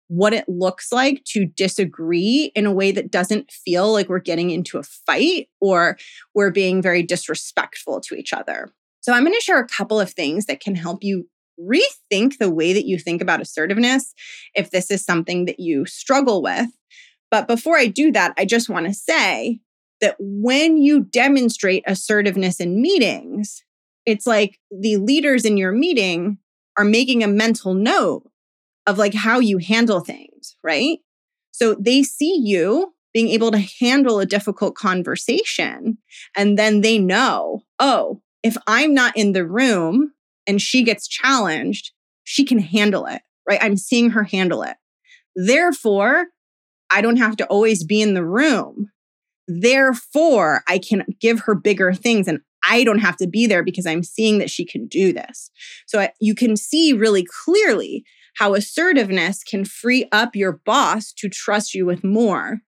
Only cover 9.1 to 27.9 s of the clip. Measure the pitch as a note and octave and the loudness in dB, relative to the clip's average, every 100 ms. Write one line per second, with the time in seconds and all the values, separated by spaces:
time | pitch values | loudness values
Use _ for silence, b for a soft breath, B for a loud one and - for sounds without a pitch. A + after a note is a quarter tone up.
9.1 | B3 D4+ A4+ - E4 A#3+ - F#3+ A3 F#3 | 2 2 0 2 0 0 -6 -2 -2 -2
10.1 | - D3 E3 G#3 C4+ - F#3 E3 F#3+ G3+ | -4 -4 -4 -4 -8 -6 -6 -6 -8 -6
11.1 | F#3+ E3+ _ _ - F3 C#4+ C5+ - _ | -6 -8 _ _ -18 -2 2 2 -2 _
12.1 | G3 B3 C#4 G3+ E3 E3 F#3+ - F#3 F3 | 0 0 0 -2 0 0 0 -2 -4 -4
13.1 | E3+ F#3 D#3+ - - D#3+ G3+ A#3+ C4 - | -4 -2 -2 -4 -4 -2 0 2 0 -2
14.1 | - B B B - E3+ F#3 F3+ G3 - | -16 B B B -6 -2 -4 -2 -6 -2
15.1 | F3 E3 F3+ F3+ - F3 C#3+ E3+ - - | -4 -2 -4 -4 -6 -4 -4 -4 -10 -2
16.1 | C4+ C4 G3 A2+ F2+ A#3+ - _ b b | 0 2 0 -2 -2 -4 -8 _ b b
17.1 | b _ A3 A3+ A#3 D#4 E4 A#3+ F#3+ D#4 | b _ -2 0 -2 2 2 2 2 2
18.1 | G#3+ F3 - F#3+ A#3 A#3 F3 E3 G3+ - | 2 0 0 0 0 -2 -4 -4 -6 -2
19.1 | D#4+ G#3 C3 B2 A#3 _ _ _ _ G#3 | 0 0 -2 -4 -6 _ _ _ _ -2
20.1 | - G3+ G3+ A3+ C4+ D#4+ D#4+ C#4+ D4 - | -2 -8 -4 0 2 4 4 4 4 2
21.1 | A#3+ C4+ C#4 A#3+ - G3 F#3 - G3 - | 0 2 4 2 0 0 0 -2 -6 0
22.1 | G#3 G#3 F#3+ F#3 F3+ F3 F#3+ C#4+ F#4+ G#3 | 0 2 0 -2 -2 -4 0 2 2 2
23.1 | G#2 E2+ G3 G#3 - _ _ _ _ - | -2 -8 -8 -8 -10 _ _ _ _ -4
24.1 | G#3 - G#3+ G3+ - _ F#3+ G#3 G#3 G#3 | -2 0 2 0 -4 _ -6 -2 0 2
25.1 | D4 D4 B3+ G#3+ G3+ F#3+ G#3+ E4 C4+ F#3+ | 2 2 2 2 0 0 0 0 0 0
26.1 | E3+ F3 G3+ _ _ _ - G#3 A3+ B3+ | -2 -4 -6 _ _ _ 0 2 2 2
27.1 | A#3+ G#3 G3+ A3+ A3+ F#3+ F#3 A3 | 2 2 2 0 -2 -2 0 2